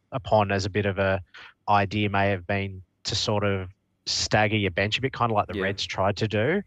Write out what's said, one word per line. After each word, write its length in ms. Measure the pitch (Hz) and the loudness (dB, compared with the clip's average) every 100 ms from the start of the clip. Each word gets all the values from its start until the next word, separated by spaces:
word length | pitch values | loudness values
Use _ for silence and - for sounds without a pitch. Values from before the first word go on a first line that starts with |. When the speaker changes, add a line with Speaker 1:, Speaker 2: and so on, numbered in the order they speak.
| _ | _
Speaker 1:
upon 400 | 131 - 107 101 | -10 2 4 4
as 140 | 101 98 | 0 0
a 40 | |
bit 160 | 95 101 | 0 0
of 140 | 95 | 0
a 220 | 98 95 - - - _ - | 0 0 -4 -20 -20 _ 2
idea 400 | 104 98 104 104 | 2 2 0 0
may 200 | 98 101 | 2 0
have 160 | 95 87 | 0 -2
been 360 | 101 98 92 - _ - | -4 -4 -8 -18 _ -6
to 100 | 107 | -2
sort 300 | - 104 101 | 0 0 0
of 240 | 98 92 - _ _ - | -2 -4 -14 _ _ -6
stagger 520 | - - 110 107 107 | -4 2 2 4 2
your 140 | 95 | 0
bench 260 | 87 101 107 | 0 0 0
a 40 | |
bit, 120 | 131 | -2
kinda 200 | - 117 | 0 0
like 140 | 104 98 | 2 0
the 80 | 98 | -2
Speaker 2:
Yeah. 60 | |
Speaker 1:
Reds 220 | 95 95 - | -2 -4 -6
tried 320 | - 95 98 | 0 0 0
to 100 | 110 | 0
do. 340 | 104 123 196 | 0 0 0